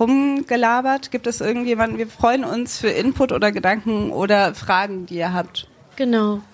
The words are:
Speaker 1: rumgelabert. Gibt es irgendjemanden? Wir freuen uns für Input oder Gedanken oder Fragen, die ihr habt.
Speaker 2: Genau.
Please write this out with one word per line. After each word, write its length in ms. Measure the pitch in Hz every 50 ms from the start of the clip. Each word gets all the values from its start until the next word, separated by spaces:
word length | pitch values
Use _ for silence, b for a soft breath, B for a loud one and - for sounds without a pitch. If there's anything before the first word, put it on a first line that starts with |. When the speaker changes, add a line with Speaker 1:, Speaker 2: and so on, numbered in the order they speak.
Speaker 1:
rumgelabert. 1080 | 226 233 269 269 277 277 277 277 277 - 240 247 240 226 240 247 254 269 269 269 269 -
Gibt 160 | - 240 -
es 160 | 233 226 -
irgendjemanden? 560 | - 214 240 240 247 247 233 220 226 226 220 220
Wir 80 | 226
freuen 360 | 220 - - - 233 247 269
uns 360 | 247 - 220 233 247 240 - -
für 100 | - 214
Input 440 | - - 196 262 - - 269 254
oder 200 | - 123 214 208
Gedanken 580 | 208 - 160 185 208 220 - 226 220 208 208 -
oder 420 | - 123 190 196 208 202 196 180 196
Fragen, 500 | - - - 185 185 202 202 196 185 175
die 120 | - 175
ihr 180 | 170 165 175 180
habt. 320 | 180 170 - - - - - - - - _ -
Speaker 2:
Genau. 440 | - 269 247 233 226 214 208 208 202 208 -